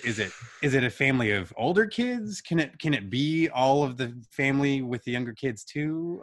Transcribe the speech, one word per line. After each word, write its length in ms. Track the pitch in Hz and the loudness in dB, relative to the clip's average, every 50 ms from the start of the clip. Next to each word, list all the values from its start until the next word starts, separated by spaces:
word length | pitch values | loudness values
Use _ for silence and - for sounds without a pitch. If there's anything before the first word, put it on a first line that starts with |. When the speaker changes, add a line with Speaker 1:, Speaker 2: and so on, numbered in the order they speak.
| - | -4
Speaker 1:
Is 140 | 120 107 | -4 -2
it, 140 | 107 101 92 - - - | -2 -2 -4 -6 -10 -18
Speaker 2:
<sighs> 160 | - - - 151 | -20 -8 -4 0
Speaker 1:
is 100 | 143 127 | 2 2
it 100 | 135 123 | 2 2
a 60 | 123 | 0
family 440 | - - 139 135 131 127 117 104 104 | 0 0 2 2 2 2 2 2 2
of 200 | 98 92 - - | 0 -2 -4 -4
older 280 | - 117 147 180 202 220 | -2 -2 2 4 4 2
kids? 560 | 208 - - 240 247 247 240 214 208 196 - | 2 0 -2 -2 -2 -2 -4 -6 -8 -10 -10
Can 180 | - - 170 165 | -6 -2 0 0
it, 200 | 151 135 - - | 0 0 -4 -4
can 160 | - 156 143 | -2 0 0
it 160 | 113 98 95 | 0 -2 -2
be 380 | 117 127 143 156 160 165 160 156 | -2 0 0 0 2 2 0 0
all 340 | - 127 131 135 139 147 147 | 2 4 4 4 6 4 2
of 140 | 131 123 | 0 -2
the 220 | 120 123 117 120 123 113 - | -4 -4 -6 -6 -10 -16 -10
family 500 | - - 135 135 139 139 139 143 139 135 | -4 0 0 2 2 4 2 2 2 0
with 220 | 131 120 123 117 - | 0 -2 -4 -4 -4
the 80 | 123 | -4
younger 220 | 120 123 123 120 110 | -4 -2 -4 -6 -6
kids 300 | - - 135 117 107 - | -4 -4 -4 -4 -6 -10
too, 540 | - - 147 151 156 156 165 170 170 175 190 | -10 -6 -4 -4 -2 -2 -4 -4 -6 -6 -8